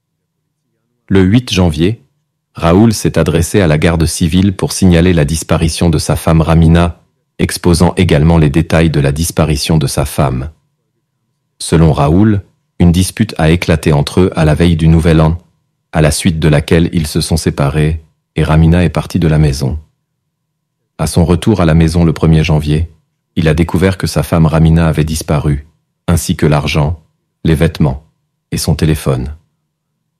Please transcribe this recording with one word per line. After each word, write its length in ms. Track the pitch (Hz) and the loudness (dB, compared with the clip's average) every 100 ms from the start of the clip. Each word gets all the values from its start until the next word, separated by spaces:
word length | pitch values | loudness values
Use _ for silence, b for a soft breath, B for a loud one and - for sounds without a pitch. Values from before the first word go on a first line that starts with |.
| _ _ _ _ _ _ _ _ _ _ - | _ _ _ _ _ _ _ _ _ _ -2
Le 140 | 95 | 2
huit 300 | 92 117 123 | 4 2 0
janvier, 480 | 92 90 73 87 117 _ _ _ _ _ | 0 0 0 -2 -4 _ _ _ _ _
Raoul 400 | - 85 87 113 | -4 2 4 4
s'est 240 | 101 - - | 2 -2 -2
adressé 420 | 80 82 85 104 | 0 0 0 0
à 60 | 87 | 2
la 120 | 76 | 2
garde 280 | 85 82 80 | 0 0 -2
civile 480 | - 85 90 98 | -2 -2 0 0
pour 180 | 92 - | -2 -6
signaler 400 | - 92 82 90 | 0 2 4 4
la 120 | 82 | 2
disparition 640 | 73 80 - 80 80 - 87 | 0 -4 -4 -2 -2 -2 0
de 80 | 76 | 0
sa 160 | - | -2
femme 280 | 76 - 82 | -4 0 0
Ramina, 600 | 80 82 80 85 85 - _ _ _ - | 2 2 4 2 0 -4 _ _ _ -6
exposant 540 | 87 - 90 80 87 - | -6 -2 0 2 2 0
également 420 | 90 73 80 82 | 0 2 2 2
les 120 | 76 | 2
détails 400 | 71 78 82 82 | 0 0 0 0
de 100 | 73 | 0
la 100 | 71 | -2
disparition 680 | 69 82 - 76 76 - 80 | -2 -4 -2 -2 -2 -2 -2
de 100 | 69 | -2
sa 160 | - | -4
femme. 460 | 69 - 71 64 73 - _ _ _ _ _ _ _ _ _ - | -6 -2 -2 -4 -8 -14 _ _ _ _ _ _ _ _ _ -14
Selon 340 | - 80 160 | -2 2 2
Raoul, 500 | 139 143 92 110 101 - _ _ - | 2 0 2 2 0 -6 _ _ 0
une 140 | 87 | 2
dispute 420 | 85 92 - 110 - | 2 0 -4 -6 -2
a 120 | 78 | 0
éclaté 420 | 85 - 80 - | 0 0 -2 0
entre 280 | 76 76 - | 0 0 0
eux 120 | 92 - | 0 0
à 80 | |
la 100 | 78 | 0
veille 220 | 76 85 80 | 2 2 2
du 100 | 80 | 2
Nouvel 340 | 82 85 80 | 2 4 2
An, 180 | 80 82 _ _ _ _ _ | 2 -2 _ _ _ _ _
à 80 | 82 | -2
la 100 | 76 | 0
suite 280 | - 98 80 | 0 -2 0
de 100 | 80 | 0
laquelle 420 | 73 - 85 82 | 0 2 0 0
ils 140 | 87 78 | -2 -4
se 140 | 82 | -4
sont 160 | - 80 | -2 -2
séparés 680 | - 80 71 76 76 80 - _ _ - | -2 -2 -2 -2 -2 -4 -10 _ _ -4
et 80 | |
Ramina 400 | 80 78 82 90 | 0 2 4 2
est 60 | 82 | 0
partie 280 | 80 - 95 | -2 -4 -2
de 100 | 82 | 0
la 100 | 76 | 2
maison. 400 | 76 67 67 76 - _ _ _ _ _ _ _ _ _ _ - | 0 -2 -6 -8 -12 _ _ _ _ _ _ _ _ _ _ -8
À 80 | 78 | -4
son 180 | - | 0
retour 360 | 82 85 113 95 | 0 0 0 0
à 40 | |
la 100 | 82 | 2
maison 300 | 80 82 85 | 2 2 2
le 80 | 82 | 0
premier 320 | 73 80 80 | 0 2 2
janvier, 460 | 78 76 76 76 82 _ _ _ _ | 2 0 0 -2 -4 _ _ _ _
il 140 | - 80 | -4 0
a 60 | |
découvert 440 | 76 85 87 95 - | 0 0 0 0 -2
que 80 | 76 | -4
sa 160 | - | -4
femme 240 | 71 85 80 | -2 0 2
Ramina 420 | 80 80 82 82 | 2 2 2 0
avait 160 | 76 | 0
disparu, 600 | 76 78 - 76 73 71 - _ _ _ - | -2 -4 -4 -4 -2 -4 -8 _ _ _ -4
ainsi 300 | 80 - 87 | -2 -2 -2
que 100 | 80 | 0
l'argent, 560 | 73 71 76 76 90 _ _ _ _ | 0 -2 -2 -2 -6 _ _ _ _
les 100 | 82 | -2
vêtements 500 | 78 80 - 76 65 - _ _ _ - | 0 0 0 -2 -4 -12 _ _ _ -12
et 80 | 85 | -8
son 160 | - | -4
téléphone. 600 | 76 78 78 76 64 64 76 _ _ _ _ _ _ _ | -2 -2 -2 -4 -6 -6 -12 _ _ _ _ _ _ _